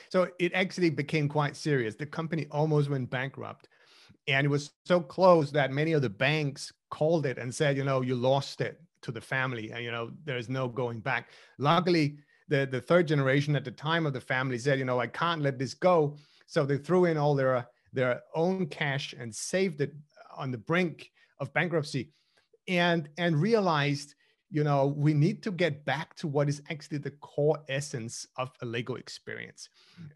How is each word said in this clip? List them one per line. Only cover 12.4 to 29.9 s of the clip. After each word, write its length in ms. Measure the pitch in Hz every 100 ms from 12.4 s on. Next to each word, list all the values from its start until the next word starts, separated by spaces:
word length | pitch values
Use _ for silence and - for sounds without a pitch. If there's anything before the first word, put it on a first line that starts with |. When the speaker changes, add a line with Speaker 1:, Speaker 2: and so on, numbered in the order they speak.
| -
Speaker 1:
the, 220 | 139 135
the 100 | 127
third 280 | - 170 160
generation 480 | 151 135 139 147 147
at 80 |
the 80 | 123
time 340 | 101 147 165 156
of 60 |
the 80 | 127
family 380 | - 131 131 123
said, 200 | 127 135
"You 60 |
know, 160 | 131 123
I 80 | 123
can't 340 | - 170 165
let 160 | 139 123
this 160 | 131
go." 420 | - 185 180 147 147 - _ -
So 180 | -
they 140 | 139 139
threw 280 | 143 180 175
in 100 | 156
all 180 | 147
their, 320 | 139 131 127 123 _ _
their 300 | 120 127 123 - 160
own 300 | 170 190 170
cash 460 | - 151 135 -
and 220 | - 120
saved 460 | 104 - 185 190 147
it 120 | 143 147 - _ - -
on 160 | 139
the 60 | 123
brink 520 | 101 165 180 139 - _ _ -
of 120 | 135
bankruptcy, 600 | 143 170 165 143 139 - _ _ _ _ _ -
and, 400 | 180 175 170 151 -
and 240 | 175 156
realized 720 | 190 226 190 151 143 143 - _ _ _ _
you 120 | 147
know, 220 | 151 143 139
we 280 | 147 147
need 280 | 151 160 214
to 80 | -
get 340 | 175 175 139
back 300 | - 139 165 -
to 120 | 165
what 200 | 143 147
is 120 | 143 147
actually 280 | 160 - 147
the 180 | 143 -
core 360 | - - 147 151 -
essence 580 | 135 143 127 113 - - -
of 140 | 131 -
a 60 | 123
Lego 280 | 117 117 127
experience. 760 | - - - 113 113 - - _ _